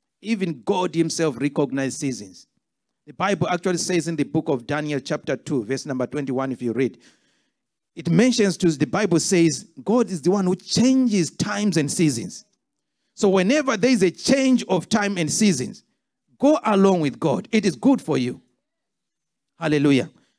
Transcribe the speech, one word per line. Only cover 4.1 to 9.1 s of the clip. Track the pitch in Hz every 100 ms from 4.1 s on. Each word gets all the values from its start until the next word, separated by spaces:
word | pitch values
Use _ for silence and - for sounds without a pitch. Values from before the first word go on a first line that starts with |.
in | 160
the | 143
book | 160 156
of | 135 117
Daniel | 151 151 147
chapter | - 147 - 135
two, | - 143
verse | 107 131 156
number | 131 123
twenty-one, | 147 135 127 135
if | 123
you | 123
read, | 113 127 - _ _ _ _ _ _ _ _ _ -
it | 160
mentions | 165 254 240 202 165
to, | 180
the | 147 147
Bible | 185 208